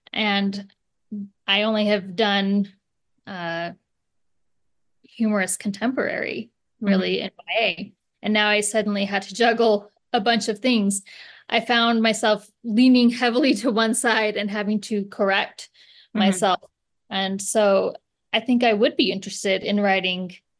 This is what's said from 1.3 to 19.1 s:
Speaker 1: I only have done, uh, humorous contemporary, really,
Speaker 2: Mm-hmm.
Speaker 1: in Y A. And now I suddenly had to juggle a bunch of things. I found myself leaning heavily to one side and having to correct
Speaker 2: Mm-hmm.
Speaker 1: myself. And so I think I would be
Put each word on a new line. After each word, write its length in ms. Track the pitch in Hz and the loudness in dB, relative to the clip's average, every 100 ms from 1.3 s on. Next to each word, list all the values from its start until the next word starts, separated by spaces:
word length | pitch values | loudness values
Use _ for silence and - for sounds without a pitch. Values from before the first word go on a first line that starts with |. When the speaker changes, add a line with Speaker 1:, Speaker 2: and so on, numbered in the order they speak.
| _ - | _ -2
Speaker 1:
I 160 | 196 | 0
only 220 | 214 220 208 | 2 0 2
have 280 | 208 196 175 | 0 -2 -2
done, 580 | 214 202 196 202 196 - _ _ _ _ - | 0 2 2 0 -2 -8 _ _ _ _ -16
uh, 440 | 190 170 165 170 175 _ _ _ _ _ _ _ _ _ _ _ _ | -10 -8 -6 -8 -10 _ _ _ _ _ _ _ _ _ _ _ _
humorous 520 | _ - 220 208 185 - | _ -4 -2 0 -2 -4
contemporary, 920 | 214 196 226 262 202 - - - 226 _ _ _ | -6 -4 -4 -2 -4 -4 -6 -8 -12 _ _ _
really, 360 | 208 190 185 185 | 0 0 0 -2
Speaker 2:
Mm-hmm. 80 | 196 | -6
Speaker 1:
in 60 | - | -12
Y 180 | - 196 | -6 -2
A. 340 | 214 170 196 _ _ _ | -2 -2 -10 _ _ _
And 120 | 202 | -2
now 160 | 214 208 | 0 2
I 120 | 208 | 0
suddenly 440 | 208 220 208 202 196 | 0 -2 -2 -2 -4
had 160 | 202 | -4
to 100 | - 196 | -6 0
juggle 560 | 233 226 226 208 - _ _ | 2 4 2 2 -2 _ _
a 60 | 247 | -2
bunch 260 | 214 233 226 | 0 0 -2
of 100 | 208 | -2
things. 440 | 254 240 202 196 - - - - - | 0 2 2 -2 -8 -18 -20 -20 -4
I 120 | 233 | -2
found 420 | 233 240 233 233 | 0 2 2 2
myself 480 | 220 214 226 208 - _ | 0 0 0 0 -4 _
leaning 460 | 240 214 254 254 240 | -2 4 6 6 6
heavily 420 | 240 247 233 285 202 | 2 0 2 2 2
to 140 | 233 | 0
one 220 | 214 226 | 0 0
side 420 | - 247 220 214 202 | 0 0 2 0 -2
and 140 | 208 | -4
having 320 | 208 208 214 | -4 -2 -4
to 240 | - 208 196 | -2 -6 -6
correct 640 | - 202 196 - - - _ - - _ | -2 0 0 -2 -8 -20 _ -20 -20 _
Speaker 2:
Mm-hmm. 100 | 214 | 0
Speaker 1:
myself. 400 | 196 185 196 180 - _ _ _ _ | 2 2 2 0 -4 _ _ _ _
And 280 | 190 190 196 | -6 -4 -6
so 540 | 196 226 208 190 190 - _ _ _ | -2 2 4 4 2 -6 _ _ _
I 60 | 226 | -4
think 240 | 226 240 | 0 2
I 100 | 240 | 4
would 220 | 208 254 - | 4 2 2
be 140 | 233 | -2